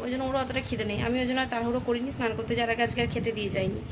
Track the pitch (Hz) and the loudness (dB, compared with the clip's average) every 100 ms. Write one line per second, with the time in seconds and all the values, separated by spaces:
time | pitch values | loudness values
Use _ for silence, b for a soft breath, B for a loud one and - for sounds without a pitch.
0 | 240 254 262 269 262 254 254 233 208 208 | -4 -2 0 0 0 -2 -2 -2 0 0
1 | 233 247 254 262 254 233 233 247 247 240 | 0 2 2 2 0 0 0 0 0 0
2 | 262 - 233 220 226 233 233 226 233 240 | 0 -2 0 0 0 0 2 2 2 2
3 | 233 190 233 214 202 196 190 208 - | 0 0 0 0 0 0 0 -2 -4